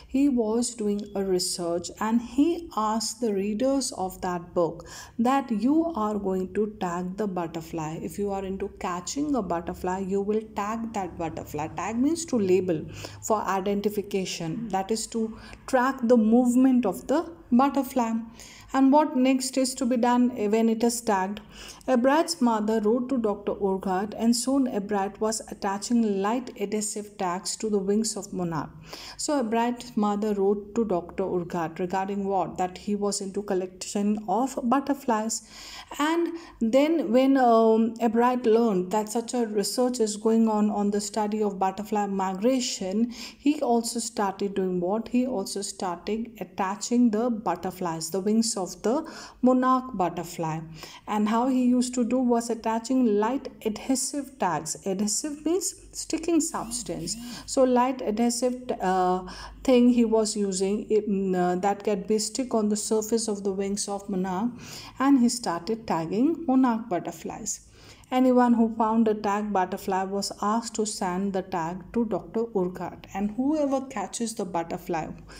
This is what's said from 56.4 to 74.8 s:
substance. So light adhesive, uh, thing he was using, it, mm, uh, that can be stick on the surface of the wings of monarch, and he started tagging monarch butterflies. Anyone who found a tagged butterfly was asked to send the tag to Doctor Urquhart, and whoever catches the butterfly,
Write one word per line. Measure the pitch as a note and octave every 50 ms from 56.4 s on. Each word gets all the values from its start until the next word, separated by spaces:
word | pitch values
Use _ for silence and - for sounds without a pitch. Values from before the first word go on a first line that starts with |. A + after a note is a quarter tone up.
substance. | - - - G3 E3 A3+ A#3+ - - - E3+ D#3+ E3 E3+ - A#3 A#3+ A#3+ A3+ - -
So | - - C#4 C4
light | C4 B3 A#3+ B3 C4 C4 B3+
adhesive, | - A3 G#3+ G#3+ A#3 A#3+ A#3 - C4 B3 B3 B3 B3 - - -
uh, | - F#3 F#3 F#3 F#3 F3+ F3+ F#3 F3+ F3+ - - - - - - -
thing | C#4 B3+ B3 A#3+ B3
he | A#3+ A#3+ A#3
was | G#3+ A3 A3 A3 G#3+ -
using, | G#3 G3+ G3 F#3 F#3 G3 F#3+ G#3 A3 - -
it, | G#3+ G#3+ G#3 G#3
mm, | G3 F#3+ G3 F#3+ F#3
uh, | F3+ F3+ F3+ F3+ F3+
that | F#3+ G3+ G3+ G3+
can | - A3 G#3 G3
be | - - G#3+ G#3+
stick | G#3+ - - - C4 B3 -
on | A3 G#3+ G#3
the | G#3
surface | G#3 - - A3 A3 G#3+ G#3+ A#3+ A3+ G#3+
of | A3 G#3 G3
the | G3 G#3
wings | F#3+ G3 G3 G3 G3+ G3 - -
of | G3+ G3 G3+ -
monarch, | G3 F#3 F#3 G3 F3+ F3+ A3 B3 - - - - - - - - - -
and | B3+ C#4 C#4 B3+
he | A#3+ A#3
started | - - - - E3+ E3+ E3+ - A3+ A3 -
tagging | - F#3+ E3 E3 E3 F#3 G#3 C4 E4 E4 - -
monarch | - C4 C4 C4 B3 A3+ A3 - -
butterflies. | F3+ E3 E3+ E3+ E3+ - - G3 - - A3 - - - - - - - - - - - - _
Anyone | C4 B3+ C4 B3+ B3 B3 B3 A#3+ A#3
who | A3 A3+ A3 A3
found | - A3+ G#3+ A3+ A3+ A3+ A3
a | G#3
tagged | G#3 - G3+ G3 G#3+ G#3+ G#3+
butterfly | G3+ F#3 F#3 F#3 G3+ F#3 - - F#3+ F#3 F#3+
was | F#3+ G3 G3+ G3 - - -
asked | G3+ G#3 G#3+ A#3 A#3 - -
to | - G#3+
send | G#3 - - G#3 F3+ F3 F#3 G3 G3+
the | F#3+ F#3+
tag | F#3 F#3 - F3 D#3+ E3 F3+ F#3 - - -
to | A#3 A#3+
Doctor | G#3 G3+ E3+ - - - A3+ A#3 A#3 A3+
Urquhart, | G3 F3+ F3+ F3+ - F3 - - - - - -
and | G3 G3+ G#3
whoever | G#3+ - B3+ C#4 D#4 D#4 C#4+ C4+ C4+ C4+
catches | C4 C4+ - G#3 F#3 - - - A#3 A3 A3+
the | - G3+
butterfly, | F3+ F3+ E3+ E3+ E3+ - F3+